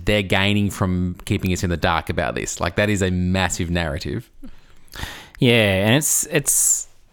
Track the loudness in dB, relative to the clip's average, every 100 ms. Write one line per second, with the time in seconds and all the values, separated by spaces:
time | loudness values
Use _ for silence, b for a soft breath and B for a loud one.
0 | 0 0 2 2 2 2 0 0 0 0
1 | -2 -4 -4 -2 0 0 0 0 0 0
2 | -2 -4 -4 -4 -6 -4 -4 0 2 2
3 | 2 0 0 2 0 -2 -2 -2 -2 -4
4 | -6 -8 -8 -16 -18 B B B B B
5 | B B B B 4 6 6 4 4 2
6 | 2 -2 0 -2 0 0 2 0 -4 -18
7 | -20